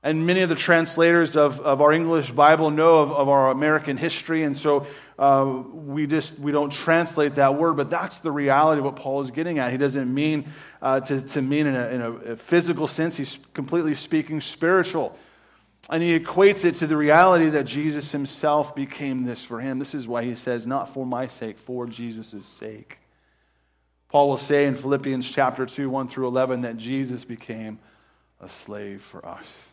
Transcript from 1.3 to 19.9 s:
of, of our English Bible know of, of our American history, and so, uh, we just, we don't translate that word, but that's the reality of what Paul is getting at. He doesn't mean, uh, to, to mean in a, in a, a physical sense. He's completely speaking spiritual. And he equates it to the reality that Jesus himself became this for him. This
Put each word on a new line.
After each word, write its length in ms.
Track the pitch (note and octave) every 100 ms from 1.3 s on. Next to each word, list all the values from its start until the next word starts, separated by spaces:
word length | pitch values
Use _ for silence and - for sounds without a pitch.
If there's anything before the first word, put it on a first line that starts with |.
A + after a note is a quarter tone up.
| D#3+
of, 240 | D3 C3
of 220 | D3 C#3
our 100 | D3
English 400 | D#3 E3 E3 C3+
Bible 400 | A#2+ D3 D#3 D#3+
know 280 | D3+ D#3+ D#3+
of, 120 | D3
of 160 | C#3+ C#3
our 240 | C#3 C3
American 460 | C3 D3+ D3+ D3 C3
history, 460 | E3 - - D#3+
and 120 | D#3 C#3
so, 320 | D#3 C#3+ C#3+ - - -
uh, 440 | C#3 C3+ C3+ C3 B2+
we 340 | D#3+ D3 C#3 D3+
just, 320 | D#3 D3 -
we 140 | C#3+
don't 180 | D3 C#3+
translate 640 | C#3 - E3 E3+ - D3 C#3+
that 200 | C#3 C#3
word, 200 | E3 D3
but 140 | C#3
that's 300 | E3 F#3 -
the 120 | E3
reality 480 | D3 C#3+ C3+ D#3 D#3
of 60 | C#3
what 100 | C3+
Paul 260 | C#3 C#3
is 100 | C3+
getting 280 | B2 E3+ D#3+
at. 140 | B2
He 40 | B2+
doesn't 360 | C#3+ C3+ B2+
mean, 320 | C3+ D3+ D3+ D3 - - -
uh, 200 | C3 C3
to, 200 | C3+ C#3
to 200 | C3+ D3+
mean 260 | C3 C#3+ D3+
in 80 | C3
a, 120 | A#2+
in 120 | B2
a, 100 | A#2
a 240 | A#2 - A2+
physical 500 | - F3 F3+ D3 D3+
sense. 300 | - D#3+ -
He's 200 | C3+ - _
completely 420 | - C#3 E3+ D#3 D3
speaking 440 | - D#3+ D3+ D#3
spiritual. 760 | - - E3 F#3 F3+ E3+ A#2+ - _ _ _ _ _ _ -
And 140 | E3
he 160 | E3+ E3
equates 460 | E3 - G3 G3+ F3
it 100 | -
to 120 | D#3
the 100 | D3+
reality 520 | D3 D3+ F#3 F3+ D#3+
that 140 | D3+
Jesus 480 | C3+ C3 D3+ D3 D3
himself 640 | D3+ C3+ - D3+ D3 D3 -
became 480 | C#3 - C#3+ B2+
this 200 | B2 A#2+
for 160 | - A#2
him. 200 | C3 C3
This 160 | C3+